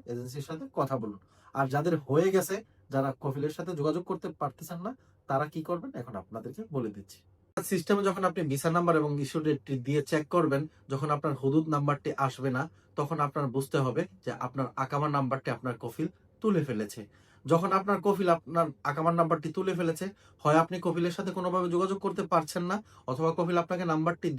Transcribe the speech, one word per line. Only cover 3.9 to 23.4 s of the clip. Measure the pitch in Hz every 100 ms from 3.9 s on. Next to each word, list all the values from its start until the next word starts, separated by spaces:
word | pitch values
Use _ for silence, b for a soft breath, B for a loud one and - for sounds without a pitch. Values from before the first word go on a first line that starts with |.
| 170
করতে | 175 175 180 -
পারতেছেন | 143 - 165 170
না, | 202 269 b b -
তারা | 135 151
কি | 160
করবেন, | 160 175 269 131
এখন | 120 101
আপনাদেরকে | 92 110 120 165 226
বলে | 139 110 104
দিচ্ছি। | 95 - _ _ _ -
সিস্টেমে | - 180 160 202
যখন | 196 190 185
আপনি | 175
ভিসা | 151 139 165
নাম্বার | 170 175 160
এবং | 151 143
ইস্যু | 135 165 151
ডেটটি | 147 - 131 127
দিয়ে | 147
চেক | 139 156 151 175
করবেন, | 151 139 156 b -
যখন | 135 151 147
আপনার | 156 131
হুদুদ | 135 156 156 143
নাম্বারটি | 143 139 147 -
আসবে | 135 - 135 127
না, | 165 b b -
তখন | 143 160
আপনার | 143 156 139 131
বুঝতে | 135 147 131
হবে | 151 190 - 127
যে | 113
আপনার | 127 135 127 -
আকামা | 131 143 151
নাম্বারটি | 143 131 131 139
আপনার | 117 127 117
কফিল | 117 - 160 b b _
তুলে | 220 175 143
ফেলেছে। | 107 104 113 101 b b b 135
যখন | 170 190 190
আপনার | 190 190 202
কফিল | 190 180
আপনার | 170 - 170 160 -
আকামার | 143 151 160 170
নাম্বারটি | 165 165 160 190
তুলে | 185 175
ফেলেছে, | 165 160 190 b b b 151
হয় | 160
আপনি | 165 180 180
কফিলের | 170 175 175
সাথে | 190
কোনোভাবে | 185 180 185 180 175
যোগাযোগ | 190 196 196
করতে | 180 175
পারছেন | 170 156 180
না, | 175 208 B B -
অথবা | 156 160
কফিল | 165